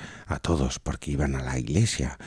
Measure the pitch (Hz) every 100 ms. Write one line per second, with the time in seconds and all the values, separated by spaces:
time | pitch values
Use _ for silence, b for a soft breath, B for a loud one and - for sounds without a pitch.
0 | B B B 71 - 82 65 - - 65
1 | - 71 73 67 64 65 58 78 113 -
2 | 65 -